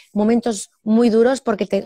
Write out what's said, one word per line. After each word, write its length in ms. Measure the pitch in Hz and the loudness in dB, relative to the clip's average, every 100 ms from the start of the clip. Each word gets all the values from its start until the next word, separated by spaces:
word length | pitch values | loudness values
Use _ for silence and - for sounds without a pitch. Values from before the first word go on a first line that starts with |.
| _ | _
momentos 580 | 202 214 233 240 202 - _ | -2 0 0 -2 -8 -10 _
muy 280 | - 220 240 | -2 2 2
duros, 300 | 214 233 262 | 4 2 0
porque 240 | - 208 202 | -4 -4 -2
te, 180 | 196 | -4